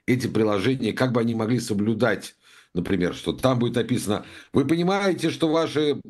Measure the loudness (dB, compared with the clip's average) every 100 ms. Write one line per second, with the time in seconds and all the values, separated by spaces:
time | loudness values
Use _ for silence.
0 | 0 0 2 0 2 2 0 0 -2 0
1 | 0 2 0 0 0 -2 -2 -2 0 2
2 | 2 0 -6 -20 _ -20 _ -6 -2 0
3 | 0 -2 -6 0 2 2 0 0 0 -2
4 | -2 -4 -4 -20 -2 0 2 2 2 2
5 | 2 0 -2 0 0 2 0 0 0 -2